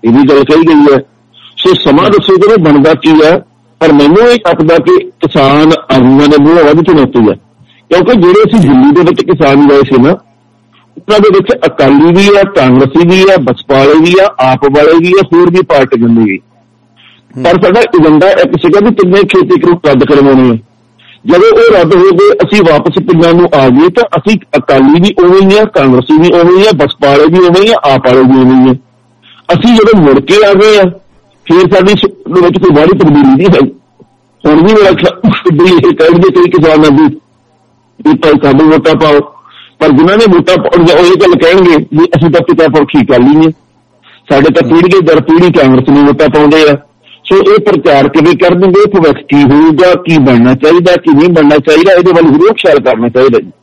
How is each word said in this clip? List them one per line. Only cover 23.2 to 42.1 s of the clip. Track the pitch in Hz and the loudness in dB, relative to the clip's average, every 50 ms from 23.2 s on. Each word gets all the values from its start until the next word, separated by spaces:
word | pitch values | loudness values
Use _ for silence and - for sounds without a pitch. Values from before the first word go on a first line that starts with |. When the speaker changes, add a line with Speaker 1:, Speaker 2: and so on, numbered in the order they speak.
| 170 170 170 | 0 0 0
Speaker 1:
ਨੂੰ | 175 175 170 - | 0 0 0 0
ਆ | 143 135 131 | 0 0 0
ਗਏ, | 123 135 160 180 | 0 0 0 0
ਤਾਂ | 175 240 233 208 - 160 | 0 -2 -4 -2 -4 -6
ਅਸੀਂ | - 208 220 190 - _ - | -4 -4 -4 -4 -6 _ -8
ਅਕਾਲੀ | - - - 143 135 135 139 151 170 | -6 -4 -2 -2 0 2 0 0 0
ਵੀ | 175 208 - - 175 | 0 -2 -2 0 0
ਉਵੇਂ | 180 185 196 196 190 | 2 2 2 2 2
ਹੀ | 196 | 2
ਆ, | 214 214 | 0 -2
ਕਾਂਗਰਸੀ | 214 - 143 139 135 127 123 127 - 156 156 | -2 -2 -2 0 0 0 -2 0 0 0 0
ਵੀ | 165 175 175 175 | 2 2 2 2
ਉਵੇਂ | 170 175 180 | 2 2 2
ਹੀ | 190 202 | 2 0
ਆ, | 220 202 | 0 0
ਬਸਪਾ | 143 143 143 - _ - 139 | -2 -2 -4 -4 _ -2 0
ਵਾਲੇ | 139 143 147 | 0 2 0
ਵੀ | 156 165 185 | 0 2 0
ਉਵੇਂ | 180 175 170 185 | 0 2 0 0
ਹੀ | 202 220 | 0 0
ਆ, | - - - 147 135 | -2 -2 -2 -2 -2
ਆਪ | 131 - | -2 -2
ਵਾਲੇ | 127 123 131 | 0 0 2
ਵੀ | 131 127 131 131 | 2 2 2 2
ਉਵੇਂ | 127 127 131 131 127 | 2 2 2 2 0
ਹੀ | 131 | 0
ਆ। | 123 127 _ _ _ _ _ _ _ _ _ _ _ _ _ - 170 | -2 -4 _ _ _ _ _ _ _ _ _ _ _ _ _ -4 -4
ਅਸੀਂ | - - 240 247 | -2 0 0 0
ਜਦੋਂ | 226 208 220 226 196 | 2 2 2 2 2
ਮੁੜ | 156 143 135 113 | 2 2 0 0
ਕੇ | - - 185 208 214 | -2 -2 0 0 2
ਆ | 202 202 | 2 2
ਗਏ | 190 208 220 214 | 2 2 2 2
ਆ, | 208 190 180 175 - _ _ _ _ _ _ _ _ _ | 2 0 -2 -4 -10 _ _ _ _ _ _ _ _ _
ਫੇਰ | - 160 180 190 170 196 | -2 0 0 2 2 0
ਸਾਡੀ | 190 180 196 208 | 0 0 0 0
ਸ-, | - - 196 - _ - - 165 | 0 -2 -6 -6 _ -14 -6 -2
ਦੇ | 180 | 0
ਵਿੱਚ | 175 175 165 | 0 0 -2
ਕੋਈ | 185 170 180 147 | 0 0 0 0
ਬਾਹਲੀ | 143 156 180 190 - | 2 0 0 0 0
ਤਬਦੀਲੀ | 185 156 143 147 143 131 131 | 0 0 2 2 2 2 0
ਨਹੀਂ | 135 180 | 0 0
ਆਈ। | 196 - - 139 127 - _ _ _ _ _ - _ _ _ _ _ _ _ - | 0 0 0 -2 -4 -6 _ _ _ _ _ -20 _ _ _ _ _ _ _ -4
ਹੁਣ | 147 151 | -2 0
ਵੀ | 160 165 202 220 | 0 2 2 2
ਮੇਰਾ | 214 202 190 | 2 2 2
ਖਿਆਲ | 175 151 - - - 180 - 226 - - - 359 156 | 0 0 -4 -6 -6 -2 -4 -4 -4 -2 -4 -2 0
ਵੀ | 147 175 185 | 0 0 2
ਇਹ | 180 165 131 349 - | 2 2 0 0 0
ਕਹਿਣਗੇ | - 160 165 170 175 180 185 - | 0 0 0 2 2 0 0 2
ਕਈ | 180 175 - | 0 0 0
ਕਿਸਾਨਾਂ | - 170 151 156 156 151 156 151 | 0 0 0 0 0 0 0 2
ਦੀ | 139 143 156 - - - _ _ _ _ _ _ _ _ _ _ _ _ _ _ _ _ - | 2 2 0 0 -2 -6 _ _ _ _ _ _ _ _ _ _ _ _ _ _ _ _ -2
ਵੀ | 151 160 | -2 -2
ਭਾਈ | - - 156 | 0 0 -2
ਸਾਨੂੰ | 147 143 - 139 135 139 156 156 | -2 0 0 0 0 2 2 2
ਵੋਟਾਂ | 156 156 - 160 156 | 0 0 0 -2 -2
ਪਾਓ, | - 160 151 147 143 143 - - - _ - - - - _ _ _ | 0 0 0 0 0 -2 -4 -16 -20 _ -20 -20 -20 -20 _ _ _
ਪਰ | 156 151 | -2 0
ਜਿਨ੍ਹਾਂ | 143 131 160 180 202 | 0 0 0 0 0
ਨੇ | 214 233 214 | 0 0 0
ਵੋਟਾਂ | 180 170 147 - 180 | 0 0 0 0 -2
ਪਾਉਣੀਆਂ | - - - - 175 170 165 175 | -2 -2 -2 -2 0 0 2 2
ਉਹ | 151 180 | 2 2
ਇਹ | 175 | 0
ਗੱਲ | 190 - 196 175 175 | 2 2 2 0 0
ਕਹਿਣਗੇ | - - 165 180 196 185 175 160 | 0 0 0 0 2 2 2 0
ਵੀ | 147 - - - 151 170 | 0 -2 -4 -2 -2 -2
ਅਸੀਂ | - | 0